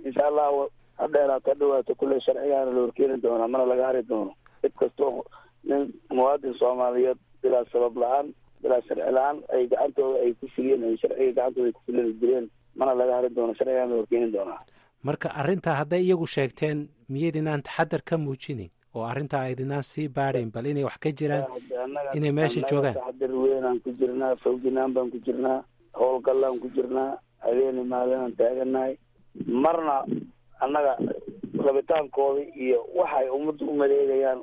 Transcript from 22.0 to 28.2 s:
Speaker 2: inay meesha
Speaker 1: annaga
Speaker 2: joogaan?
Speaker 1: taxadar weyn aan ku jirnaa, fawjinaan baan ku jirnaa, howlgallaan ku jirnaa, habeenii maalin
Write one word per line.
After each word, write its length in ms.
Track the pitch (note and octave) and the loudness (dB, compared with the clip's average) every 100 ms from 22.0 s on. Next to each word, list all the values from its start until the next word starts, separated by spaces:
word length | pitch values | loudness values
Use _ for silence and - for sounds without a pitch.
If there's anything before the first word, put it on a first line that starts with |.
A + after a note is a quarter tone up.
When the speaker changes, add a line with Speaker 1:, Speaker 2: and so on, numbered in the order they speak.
| C#3 D3 | -4 -2
Speaker 2:
inay 160 | D3+ | 0
meesha 260 | C#3+ D#3 A#2+ | 2 0 0
Speaker 1:
annaga 100 | C3+ | 0
Speaker 2:
joogaan? 200 | C#3+ C#3 | 2 0
Speaker 1:
taxadar 360 | B2 - B2+ C3 | -2 -8 -4 -2
weyn 320 | C3 C3+ C3+ | 2 2 2
aan 160 | B2+ B2 | 0 -2
ku 100 | B2+ | -4
jirnaa, 440 | B2 B2+ B2+ C3 B2 | -2 -2 0 -2 0
fawjinaan 560 | A#2+ B2+ B2+ C3 C3 | 0 0 0 0 0
baan 180 | B2+ B2+ | 0 -2
ku 80 | B2 | -4
jirnaa, 400 | C3 B2 C3 C3 - _ _ | -4 -2 0 -2 -4 _ _
howlgallaan 640 | - B2+ C3 C3+ C3+ C3 B2 | 0 2 2 2 2 2 0
ku 80 | B2+ | -2
jirnaa, 420 | C3+ B2 C3 C3+ - - _ | -2 -2 -2 -2 -6 -14 _
habeenii 440 | A2 B2 C3+ B2+ | 0 2 2 0
maalin 340 | B2 B2 B2+ C3 | -2 0 0 0